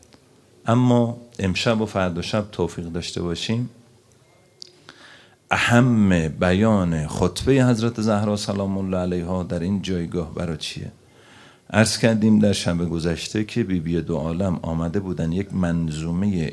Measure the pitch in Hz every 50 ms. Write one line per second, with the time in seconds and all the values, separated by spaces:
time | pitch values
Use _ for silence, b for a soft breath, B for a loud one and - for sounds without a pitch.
0 | - _ - - _ _ _ _ _ _ _ _ - - 117 123 123 123 120 120
1 | 117 117 117 - - - - - 98 95 90 - - 120 113 107 110 104 - 98
2 | 92 90 82 85 85 - - 107 104 104 - - 87 85 - - 85 85 76 85
3 | 82 - - 90 87 87 85 85 - - 113 120 123 123 - - - _ _ _
4 | _ _ _ _ _ _ _ _ _ _ _ _ - B B B B B B B
5 | B B B B B B B B _ - - - - - 120 120 123 127 120 110
6 | 104 98 92 85 80 80 73 - 92 90 92 95 107 113 107 101 90 85 82 80
7 | 76 78 - - 92 87 - - - 127 139 135 127 123 120 110 113 117 113 110
8 | 107 110 104 101 107 107 104 101 - - 101 101 98 98 98 98 95 95 92 92
9 | 90 90 90 90 85 85 92 92 87 87 90 85 80 92 101 98 87 92 95 87
10 | 85 80 - 90 80 76 76 80 85 85 80 76 - - - - - - - -
11 | b b b b b b b b b b b b b - - 104 110 107 - -
12 | - 113 113 107 107 110 107 104 104 101 95 - - 95 87 85 87 82 85 85
13 | 80 85 82 78 - - - 107 110 104 - 120 113 95 95 87 78 82 85 85
14 | 78 80 82 71 71 82 82 85 98 95 87 - - 82 82 82 82 85 82 101
15 | 95 92 87 76 80 82 82 92 101 95 95 95 90 85 87 85 82 80 78 78
16 | 78 85 85 90 98 104 98 87 78 69